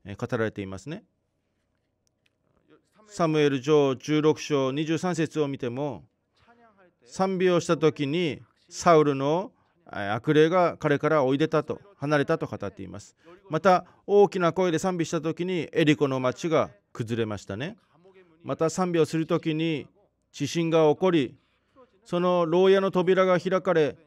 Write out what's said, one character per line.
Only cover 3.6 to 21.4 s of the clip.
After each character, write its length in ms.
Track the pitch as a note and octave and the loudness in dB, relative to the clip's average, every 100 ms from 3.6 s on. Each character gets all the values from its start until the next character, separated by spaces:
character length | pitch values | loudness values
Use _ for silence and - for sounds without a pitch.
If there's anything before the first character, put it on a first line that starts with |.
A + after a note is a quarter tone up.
| B2+ D3+ C#3 B2 | 2 4 4 0
十 260 | - D3+ | -2 2
六 180 | D3+ D3+ | 2 2
章 320 | - D3 C3 | -2 -2 0
二 140 | C#3 D#3 | -2 -2
十 120 | D#3+ | -2
三 180 | F#3 E3 | -2 -2
節 240 | D#3 D#3 | -4 -2
を 80 | D3 | -4
見 120 | C#3 | -4
て 100 | B2+ | -8
も、 340 | B2 D3 G2+ C#2 _ _ _ _ _ _ _ _ _ _ | -6 -8 -8 -16 _ _ _ _ _ _ _ _ _ _
賛 320 | - F#3+ F#3 | -4 -2 2
美 120 | F3+ | 2
を 100 | F3 | 2
し 80 | - | 2
た 100 | D#3 | 2
と 140 | D#3 | 2
き 160 | D3 C#3 | 0 -2
に 340 | D#3+ E3+ A2 - _ _ | -2 -2 -4 -12 _ _
サ 280 | - F3+ E3 | -2 4 6
ウ 60 | |
ル 100 | D3 | 6
の、 380 | C3+ C#3 E3 A3 - _ _ - | 2 0 -2 -4 -12 _ _ -16
え 20 | - | -10
ー、 180 | G2+ A2 | -6 -4
悪 180 | C#3+ | 2
霊 160 | D3+ D#3+ | 4 4
が 280 | F#3 E3+ G2 | 4 0 0
彼 200 | D3+ C#3+ | -2 0
か 120 | D3+ | 0
ら 140 | D#3 | 2
追 120 | C3 C#3 | 2 0
い 20 | |
出 100 | D#3 | 0
た 160 | D#3 | 0
と、 160 | D3 D#3+ - _ | -2 -8 -12 _
離 220 | C#3+ D3+ | -2 -2
れ 60 | C#3 | 0
た 120 | D#3+ | -2
と 100 | C#3 | -4
語 80 | G#2 G2+ | -10 -12
っ 60 | |
て 100 | - | -12
い 60 | F#2 | -16
ま 120 | F#2 | -16
す。 160 | - _ - F3+ - | -20 _ -20 -20 -8
ま 100 | D#3 | 0
た、 260 | F#3+ F3+ F3 _ - | 2 2 0 _ 2
大 220 | G3+ G3+ | 4 4
き 100 | F#3 | 4
な 120 | E3+ | -2
声 180 | D#3+ F3+ | 0 0
で 80 | D#3+ | 0
賛 180 | F#3+ F3+ | -2 -4
美 80 | D#3+ | -4
し 60 | |
た 100 | E3+ | -4
と 120 | D#3 | -4
き 120 | D3+ F3 | -6 -4
に 240 | F#3 C#3+ | -4 -4
エ 120 | - D#3 | 2 2
リ 100 | D3+ | 2
コ 120 | C#3+ | 0
の 120 | C3 | 0
町 300 | B2+ A#2+ E3+ | -2 -4 -2
が 220 | D#3 G#2+ - _ | 0 0 -6 _
崩 300 | - A2 A#2 | -12 -6 -4
れ 40 | A2 | -4
ま 120 | G2+ | -8
し 80 | - | -10
た 120 | G2 | -10
ね。 200 | D3+ A3 _ _ _ - _ _ | -10 -14 _ _ _ -20 _ _
ま 120 | B2+ C3+ | -10 -4
た、 140 | D#3+ | -2
賛 240 | E3+ F3+ | -2 -2
美 60 | E3+ | 0
を 60 | D3+ | 0
す 120 | D#3+ | 0
る 100 | D#3+ | -2
と 120 | E3 | -2
き 140 | E3 | -2
に 340 | D#3 E3 D3+ - _ _ _ _ | -2 -2 -4 -8 _ _ _ _
地 160 | - C#3+ | -10 -6
震 220 | E3+ E3 | -4 0
が 200 | D#3+ D#3 | 4 4
起 40 | D3 | 2
こ 160 | F#3 | 2
り、 240 | E3+ B2+ - | 0 -2 -6